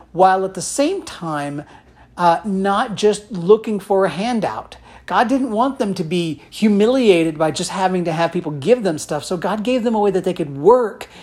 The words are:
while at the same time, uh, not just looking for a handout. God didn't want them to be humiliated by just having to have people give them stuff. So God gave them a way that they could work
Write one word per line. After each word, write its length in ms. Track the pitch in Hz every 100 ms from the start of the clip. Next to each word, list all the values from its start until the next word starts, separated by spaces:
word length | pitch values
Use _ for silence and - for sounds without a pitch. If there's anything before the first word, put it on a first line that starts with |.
| -
while 340 | 165 185 190 190
at 80 |
the 80 | 190
same 400 | 160 - 294 392
time, 640 | - - 165 151 143 147 147 - _ _ - -
uh, 260 | 175 170 208
not 480 | 190 196 202 247
just 380 | 190 208 202 -
looking 480 | 196 170 214 226 208
for 260 | - 196 190
a 40 |
handout. 680 | 151 226 233 143 110 - - - - -
God 200 | 190 233
didn't 220 | 269 254
want 300 | 214 262 269
them 160 | 214 185
to 80 |
be 400 | 160 175 170 147 -
humiliated 840 | - 220 202 214 269 226 170 165 151
by 140 | 160
just 220 | 147 180
having 340 | - 185 185 170
to 60 |
have 220 | 156 170
people 180 | 185 151
give 320 | 147 139 247
them 160 | 190 151
stuff. 240 | - 151
So 120 | - 180
God 280 | 180 214
gave 200 | 208 254
them 120 | 226 220
a 40 |
way 120 | 208
that 140 | 185 185
they 80 |
could 240 | 175 147 139
work 500 | 160 247 220 - - -